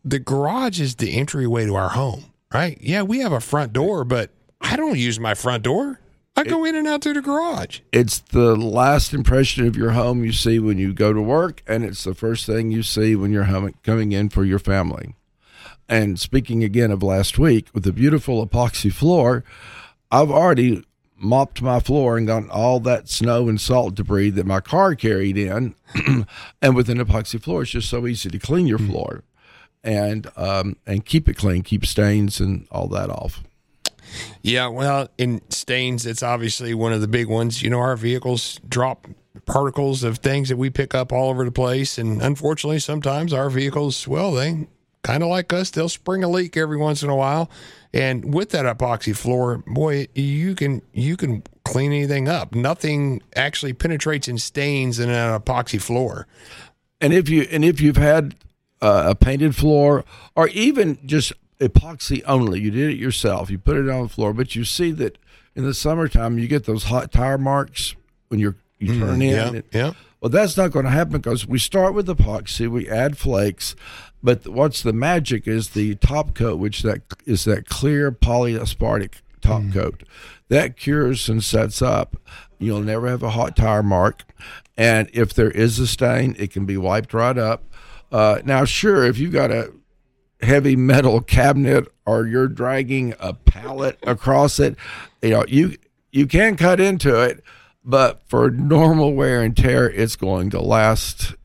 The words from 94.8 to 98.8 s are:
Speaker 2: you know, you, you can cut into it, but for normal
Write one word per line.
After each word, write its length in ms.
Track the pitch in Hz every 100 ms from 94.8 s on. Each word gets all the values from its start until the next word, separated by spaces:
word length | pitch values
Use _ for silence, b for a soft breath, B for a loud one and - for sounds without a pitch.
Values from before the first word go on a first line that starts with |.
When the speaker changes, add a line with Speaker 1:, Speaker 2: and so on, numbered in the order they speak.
| B B B _
Speaker 2:
you 80 | 113
know, 140 | 110 -
you, 300 | 135 175 - _ _ _
you 160 | 135 143
can 300 | 170 220 185
cut 240 | 175 185
into 400 | 196 190 143 117
it, 240 | 123 - b b b b
but 380 | 123 131 131 - _
for 240 | 120 123
normal 640 | 120 143 156